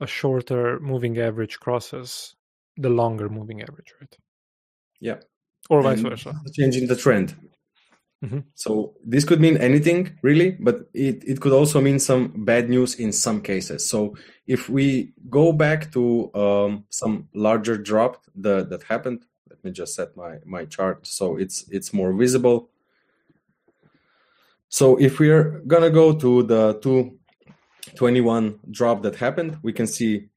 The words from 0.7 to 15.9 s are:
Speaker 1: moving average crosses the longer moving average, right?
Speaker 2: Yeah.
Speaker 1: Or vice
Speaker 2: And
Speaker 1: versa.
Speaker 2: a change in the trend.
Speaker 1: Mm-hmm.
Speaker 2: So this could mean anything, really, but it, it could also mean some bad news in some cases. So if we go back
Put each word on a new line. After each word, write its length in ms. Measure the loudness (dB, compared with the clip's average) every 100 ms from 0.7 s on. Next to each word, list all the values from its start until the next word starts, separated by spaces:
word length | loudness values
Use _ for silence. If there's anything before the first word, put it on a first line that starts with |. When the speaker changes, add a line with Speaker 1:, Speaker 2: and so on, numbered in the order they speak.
| -4
Speaker 1:
moving 400 | -6 -6 -4 -4
average 400 | -4 -4 -8 -8
crosses 760 | -6 -6 -6 -14 -14 -16 -16 _ _ _ _ -6
the 140 | 0
longer 380 | 0 0 -4 -8
moving 340 | -10 -12 -14
average, 300 | -16 -20 -20 _
right? 160 | -20 _ _ _ _ _ _ _ _ _
Speaker 2:
Yeah. 180 | -12 -12 _ _ _ _ 0
Speaker 1:
Or 140 | 2
vice 160 | 4 0
Speaker 2:
And 120 | -4
Speaker 1:
versa. 300 | -8 -12 -14 -8
Speaker 2:
a 40 |
change 240 | -2 0 0
in 100 | 0
the 80 |
trend. 400 | 0 2 2 0 -8 -20 _ _ _ _ _ _ _
Speaker 1:
Mm-hmm. 180 | -10 -10 -10
Speaker 2:
So 400 | -10 -6 -4 -6 -10
this 200 | -2 0
could 160 | 2 4
mean 180 | 6 4
anything, 600 | 4 4 4 2 -2 -2
really, 300 | 2 4 2
but 360 | 0 0 0 -4
it, 280 | -4 -4 -4 -6
it 140 | -4
could 100 | 2
also 260 | 4 4 4
mean 180 | 2 2
some 340 | 2 0 0 -4
bad 260 | 0 2 2
news 240 | 2 0
in 180 | -2 -4
some 300 | -2 -2 -2
cases. 440 | -4 -6 -6 -8 -4
So 300 | -2 -4 -6 -20 _ -4
if 240 | -4 -2
we 420 | 0 0 0 -4 _ -2
go 240 | 2 4
back 400 | 4 2 0 -4